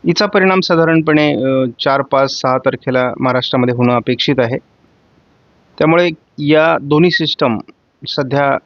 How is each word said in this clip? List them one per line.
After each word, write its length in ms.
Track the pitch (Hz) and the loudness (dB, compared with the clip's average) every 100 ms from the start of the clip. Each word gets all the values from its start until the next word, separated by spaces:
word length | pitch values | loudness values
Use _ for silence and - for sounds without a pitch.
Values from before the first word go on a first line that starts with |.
| 165 | -2
हिचा 200 | 170 208 | -2 0
परिणाम 340 | 208 190 190 | 2 2 2
साधारणपणे, 720 | 180 165 160 165 156 151 151 | 2 2 2 2 2 2 2
अ, 300 | 143 131 131 131 117 | 0 -2 -2 -2 -4
चार, 220 | 147 139 | -2 0
पाच, 380 | 139 135 135 - | 0 0 0 -2
सहा 180 | 131 127 | -2 0
तारखेला 540 | 131 127 - 127 127 - | -2 -4 -4 -2 -2 -2
महाराष्ट्रामध्ये 540 | 127 127 - 135 123 | 0 -2 -2 -2 -2
होणं 220 | 123 123 123 | 0 0 0
अपेक्षित 380 | 113 123 - 131 | -2 -4 -2 0
आहे. 200 | 117 135 _ _ _ _ _ _ _ _ _ _ _ - | 0 -4 _ _ _ _ _ _ _ _ _ _ _ -2
त्यामुळे 320 | 156 165 175 165 _ - | 0 2 0 -4 _ -8
या 400 | 147 156 160 160 | 0 2 2 0
दोन्ही 280 | 143 151 175 | 0 2 2
सिस्टम 480 | - 156 - 143 110 - _ _ _ - | 2 -4 -2 -2 -2 -8 _ _ _ -10
सध्या 500 | - 135 135 143 135 | -6 -4 -2 0 -2